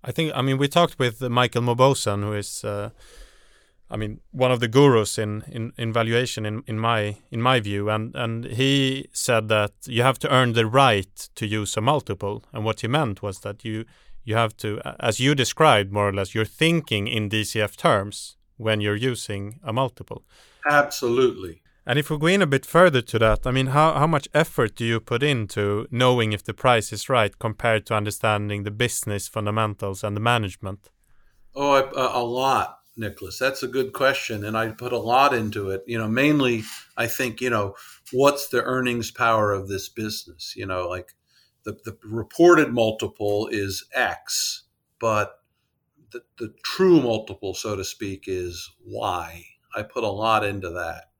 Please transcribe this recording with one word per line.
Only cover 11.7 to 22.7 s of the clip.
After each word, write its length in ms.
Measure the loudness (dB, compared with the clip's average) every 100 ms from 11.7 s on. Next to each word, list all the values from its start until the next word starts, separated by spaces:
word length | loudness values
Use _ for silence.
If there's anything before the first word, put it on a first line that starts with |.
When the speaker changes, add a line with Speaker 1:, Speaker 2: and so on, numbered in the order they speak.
| -2
Speaker 1:
a 20 |
multiple, 640 | 0 0 -2 -8 -6 -8 _
and 140 | -6 -4
what 140 | -4
he 80 | -2
meant 340 | -2 -2 -4
was 180 | -8 -8
that 240 | -12 -12
you, 220 | -8 -10 -10 _ -20 -16
you 100 | -2 0
have 180 | 0 -2
to, 200 | -6 -6 -8
a-, 100 | -2
as 200 | -2 2
you 140 | 2
described 560 | 2 0 4 6 6 2
more 180 | 0 0
or 40 |
less, 220 | 0 -4
you're 100 | -4
thinking 640 | -4 0 2 2 0 -4 -2
in 220 | -4 -2
D 120 | -2
C 200 | -2 -2
F 120 | -2
terms 640 | 0 0 0 -2 -12 -16 _ _ _
when 240 | -2 0
you're 120 | 0 0
using 640 | -2 -4 -8 -8 -8 -12
a 80 | -6
multiple. 500 | -2 -2 _ -16 -16 _ _ _ _ 2
Speaker 2:
Absolutely. 920 | 4 2 -2 0 4 2 2 -14 -16 _ _ -2
Speaker 1:
And 120 | -2
if 100 | 0
we 80 | 0
go 80 | 2
in 160 | 2
a 40 | 2
bit 180 | 0
further 380 | 2